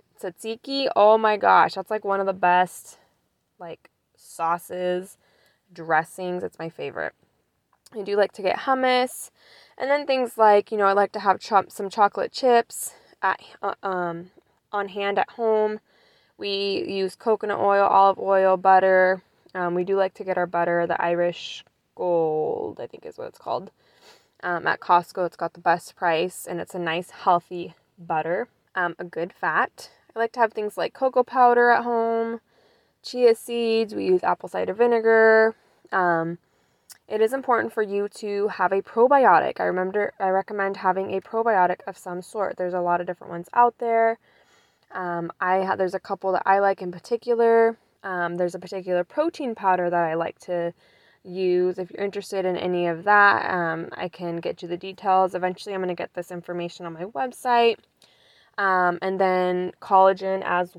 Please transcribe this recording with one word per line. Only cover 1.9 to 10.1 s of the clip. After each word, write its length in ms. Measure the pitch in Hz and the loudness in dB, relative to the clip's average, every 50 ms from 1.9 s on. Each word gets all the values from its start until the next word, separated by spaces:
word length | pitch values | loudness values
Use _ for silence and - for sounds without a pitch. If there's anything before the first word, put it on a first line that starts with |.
like, 140 | 220 214 - | -8 -6 -4
one 160 | 202 196 196 | -2 -2 -2
of 60 | 196 | -2
the 80 | 196 190 | -2 -2
best, 640 | 190 190 180 175 180 185 175 - - - - - _ _ _ _ _ _ _ _ _ _ _ _ - | 0 2 2 4 4 2 0 -4 -10 -20 -20 -20 _ _ _ _ _ _ _ _ _ _ _ _ -18
like, 300 | 180 170 160 - _ _ _ _ _ _ _ | -18 -16 -16 -18 _ _ _ _ _ _ _
sauces, 1000 | _ _ - - - 170 165 170 170 - - 180 180 180 180 180 180 185 - - _ _ _ _ _ _ _ _ _ _ _ | _ _ -20 -10 -6 -4 -4 -4 -4 -6 -10 -8 -4 -4 -2 -4 -4 -6 -10 -18 _ _ _ _ _ _ _ _ _ _ _
dressings. 720 | 180 165 160 165 160 156 165 - - - 185 180 180 180 | _ -14 -4 -2 0 0 0 -4 -8 -10 -8 -6 -6 -6
It's 160 | 190 180 - - | -8 -10 -10 -12
my 100 | 165 165 | -12 -12
favorite. 460 | - - 143 143 - 85 78 71 - _ _ _ _ _ _ _ _ _ _ _ _ _ _ _ - | -10 -10 -12 -10 -8 -8 -8 -8 -10 _ _ _ _ _ _ _ _ _ _ _ _ _ _ _ -14
I 60 | 226 | -10
do 140 | 190 202 202 | -6 -2 0
like 160 | 208 196 190 | 0 0 0
to 100 | - - | -2 -4
get 180 | 196 185 - - | -2 -2 -2 -2
hummus. 680 | - 269 269 262 262 254 254 247 254 254 - - - - _ _ _ _ _ - _ _ _ - | -2 -2 0 2 2 2 2 2 0 -2 -4 -10 -16 -18 _ _ _ _ _ -20 _ _ _ -8
And 120 | 254 269 | -2 -2
then 160 | 285 294 285 | 0 0 0
things 300 | 277 | -2